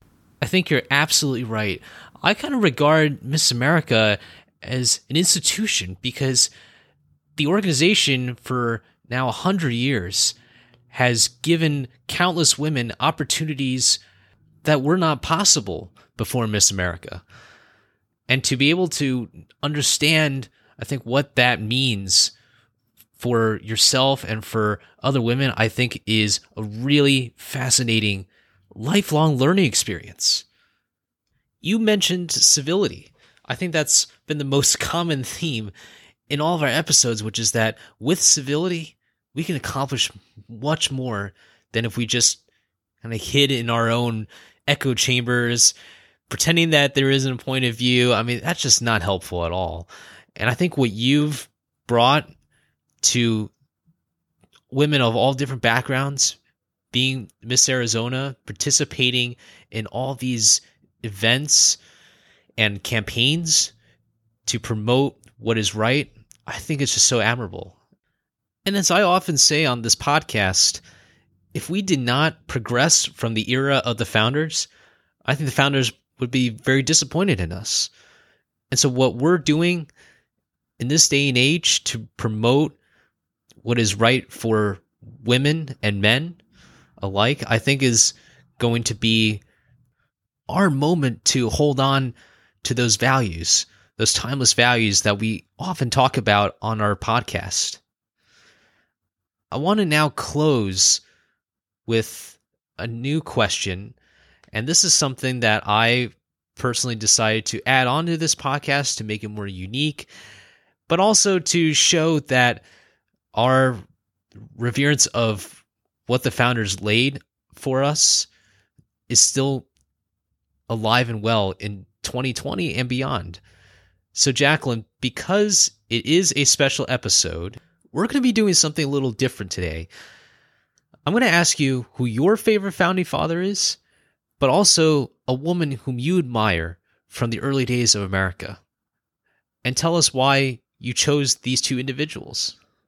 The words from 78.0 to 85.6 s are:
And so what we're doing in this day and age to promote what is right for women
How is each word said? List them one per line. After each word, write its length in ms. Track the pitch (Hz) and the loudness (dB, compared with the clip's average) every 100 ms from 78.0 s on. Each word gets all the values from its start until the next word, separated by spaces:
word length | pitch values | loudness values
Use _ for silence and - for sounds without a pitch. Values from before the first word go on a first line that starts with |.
| _ _ _ _ _ _ - | _ _ _ _ _ _ -6
And 80 | 131 | 0
so 100 | 143 | 2
what 280 | 127 131 120 | 4 2 2
we're 220 | 151 180 | 2 2
doing 520 | 147 151 170 175 156 _ _ _ _ _ _ _ _ - | 2 2 2 0 -6 _ _ _ _ _ _ _ _ -8
in 100 | 123 | 0
this 200 | 156 - | 2 4
day 200 | 139 143 | 4 2
and 80 | 123 | 4
age 460 | 135 165 - - | 4 2 0 -2
to 220 | - 117 110 - | -4 -8 -10 -6
promote 640 | 117 107 113 135 156 - _ _ _ _ _ _ _ _ | -4 0 2 4 2 -4 _ _ _ _ _ _ _ _
what 160 | 117 120 | -2 0
is 180 | 107 101 | 2 2
right 340 | 113 127 - | 2 2 -2
for 480 | - 113 110 104 95 _ _ - - | -6 0 2 0 -4 _ _ -20 -8
women 520 | 107 127 143 160 | 0 2 2 0